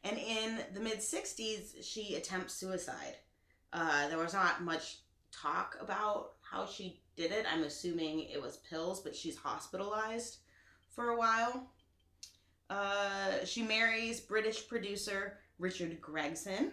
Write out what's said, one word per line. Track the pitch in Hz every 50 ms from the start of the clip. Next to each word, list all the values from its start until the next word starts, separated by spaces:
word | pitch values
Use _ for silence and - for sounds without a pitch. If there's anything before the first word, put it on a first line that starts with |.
| -
and | - 220
in | 226 - 220 226 220 220 226 226 226 - - 185
the | 202
mid | 226 226 220 - -
sixties, | - 320 370 415 - - - 226 220 214 202 175 - - - -
she | - - 220 208 202 165
attempts | 151 - - 185 185 175 - -
suicide. | - 185 185 185 180 - - 120 - 143 139 - - - _ _ _ _ _ _ _ _ _ -
Uh, | 170 165 160 147 143 143
there | 147 165
was | 160 170 175 185
not | 196 185 175 - - 175
much | 160 165 160 - - - - _ _ _ _ _ _
talk | - - - 147 165 185 - - - -
about | - - 196 208 214 214 208 - - - - _
how | _ - - - -
she | - - - 190 180 - - _ _ _
did | - 170 165
it. | 202 214 220 -
I'm | 160 160 156
assuming | 147 - - - 180 165 170 160 156 156 160
it | - - - 143
was | 127 120 - - - -
pills, | 160 160 165 185 190 -
but | - 151 -
she's | - - 165 147
hospitalized | - - 143 110 - - - - 185 196 202 208 214 220 220 220 233 233 - - - - - - - - - - - _ _
for | - - 233 240
a | 233
while. | 233 226 220 226 226 233 240 254 262 262 - - _ _ _ _ _ _ _ _ _ - - - _ _ _ _ _ _ _
Uh, | 196 202 202 196 202 202 202 202 196 196 196 190 196 - 185
she | 185 - 233
marries | 226 220 220 220 226 226 226 226 226 226 226 -
British | - - 202 220 214 220 220 - -
producer | - 233 226 190 202 202 196 - 208 196 196 196 202 - - - _ _ -
Richard | 175 185 180 - 175 165 165 -
Gregson. | - - 151 156 147 147 165 - - 202 190 208 294 392